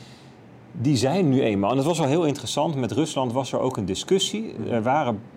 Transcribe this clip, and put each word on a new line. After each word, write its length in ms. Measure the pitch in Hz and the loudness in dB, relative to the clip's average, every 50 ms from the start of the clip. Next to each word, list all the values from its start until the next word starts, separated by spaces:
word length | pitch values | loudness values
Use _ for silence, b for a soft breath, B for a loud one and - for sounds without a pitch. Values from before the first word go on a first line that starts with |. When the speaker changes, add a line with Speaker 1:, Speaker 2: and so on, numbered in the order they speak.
| B B B B B B B B B B - - - - | B B B B B B B B B B -20 -20 -20 -14
Speaker 1:
die 240 | - - 117 147 147 113 | -8 -2 0 2 2 2
zijn 320 | 113 131 156 202 190 143 | 2 2 2 2 4 4
nu 120 | 127 131 | 4 4
eenmaal. 280 | 127 113 104 98 98 104 | 4 2 2 2 2 2
En 60 | 127 | 2
dat 100 | 135 135 | 2 2
was 120 | 160 175 156 | 2 2 2
wel 80 | 160 131 | 2 2
heel 180 | 143 175 170 | 2 2 2
interessant. 500 | 147 131 - - - - 147 147 165 147 | 2 0 -2 -4 -4 -2 0 0 0 0
Met 160 | 135 120 104 | -2 -2 -2
Rusland 400 | - 127 156 - - 143 127 120 | 0 0 0 0 0 -2 -2 0
was 200 | 113 135 131 - | 0 -2 -2 -2
er 80 | - 120 | -2 -2
ook 180 | - 131 - 123 | 0 0 -2 -2
een 80 | 101 | -2
discussie. 680 | 87 95 - - - 185 190 - - - 214 226 - - - | -2 -4 -4 -2 0 0 2 2 0 -2 -4 -6 -8 -8 -8
Speaker 2:
Mhm. 100 | - - 120 | -6 -2 -2
Speaker 1:
Er 100 | 113 107 | 0 2
waren, 380 | 123 135 156 147 120 110 101 - - - | 2 2 2 2 0 -2 -4 -6 -12 -18